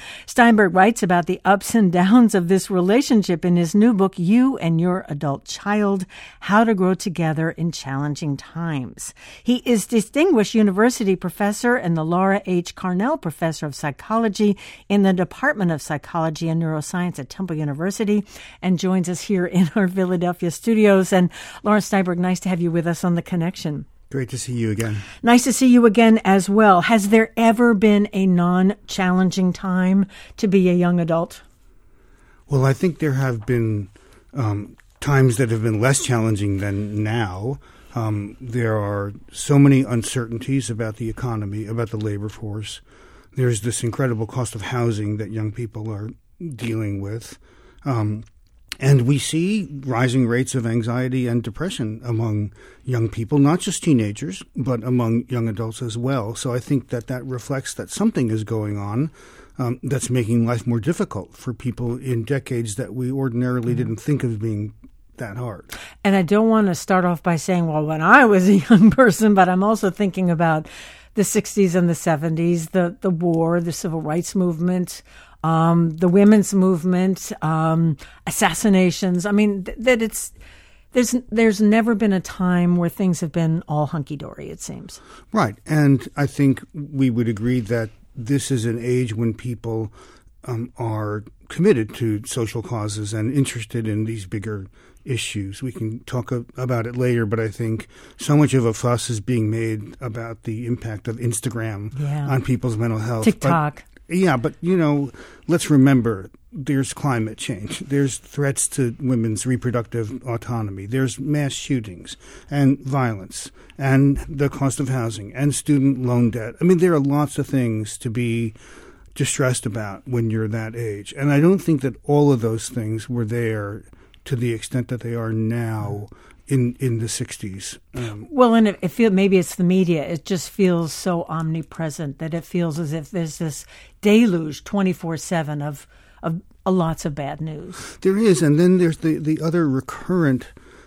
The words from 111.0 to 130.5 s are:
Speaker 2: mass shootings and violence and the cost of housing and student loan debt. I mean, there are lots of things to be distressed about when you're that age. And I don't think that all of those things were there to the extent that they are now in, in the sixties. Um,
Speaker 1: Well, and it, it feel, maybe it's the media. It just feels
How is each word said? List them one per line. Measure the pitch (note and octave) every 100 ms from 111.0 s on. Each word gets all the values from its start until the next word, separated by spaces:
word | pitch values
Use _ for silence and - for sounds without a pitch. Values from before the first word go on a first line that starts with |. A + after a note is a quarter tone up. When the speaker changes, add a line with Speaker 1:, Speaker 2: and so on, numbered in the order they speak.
| C3 -
Speaker 2:
mass | C#3 D3 C#3+
shootings | - - C3+ G2 E2+ - - - - -
and | C#3+ C#3 C#3
violence | C3 C#3 B2 G#2 F#2+ - - - - -
and | C3+ C3+ C#3 C#3 -
the | D3 C#3
cost | - C3+ -
of | C3
housing | C3 A#2 G#2+ G2+
and | B2 C#3+
student | - - C#3+ C3+ B2+ B2+
loan | B2 A#2+
debt. | A2+ A2 -
I |
mean, | F3 F3+
there | F3+
are | D#3
lots | C#3 C#3+ D3 -
of | C3+
things | C3+ A#2+ A2 G#2 -
to | B2+
be | A#2 A#2+ A#2 A2+ - - - - - - -
distressed | C#3 - C3 B2 A#2
about | G#2+ G#2 G2 -
when | A#2+ A2+
you're | A2 A2
that | A2+ A2 A#2
age. | A2+ G2+ G2+ -
And | C#3+
I | C#3+
don't | E3 F#3+
think | - D3
that | C3+ -
all | - D3 C#3+
of | B2+
those | A2+ A2 -
things | B2 A2 A2 A2
were | A#2+
there | A2 A#2+ A2+ A2 G2+ G#2+ - - _ - -
to | A#2+
the | B2
extent | A2 - C3 A#2+
that | B2
they | A#2 A#2
are | A2+
now | A2 A2 A#2+ A#2 A2 G2+ G#2 G#2 - - - -
in, | C3+ A#2+ B2
in | C3 A2+
the | A2+
sixties. | - B2+ - G#2 G2 - - _ B2+
Um, | A#2 G#2 -
Speaker 1:
Well, | D4 A#3+
and | A3+ G#3+
it, | -
it | F3
feel, | - A3+
maybe | F#3+ G3 F#3
it's | E3+ -
the |
media. | F3+ F#3 F3 E3 C#3
It | E3
just | - F#3
feels | -